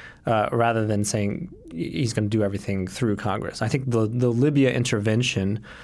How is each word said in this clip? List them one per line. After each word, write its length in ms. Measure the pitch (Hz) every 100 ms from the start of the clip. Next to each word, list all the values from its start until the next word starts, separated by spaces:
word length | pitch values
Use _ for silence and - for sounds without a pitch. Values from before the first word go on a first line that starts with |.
| - - -
uh, 220 | 110 104
rather 340 | 117 117 113 107
than 180 | 104
saying 460 | 104 107 101 - - - -
he's 400 | - - - 120
gonna 140 | 113 104
do 160 | 110
everything 440 | 101 98 - 98 92
through 300 | - 117 101
Congress. 440 | 104 101 - -
I 60 | 110
think 220 | 143 131
the, 180 | 117 110
the 220 | 120 123
Libya 420 | 117 147 139 131
intervention, 880 | 123 123 110 107 110 127 - 95 110 - -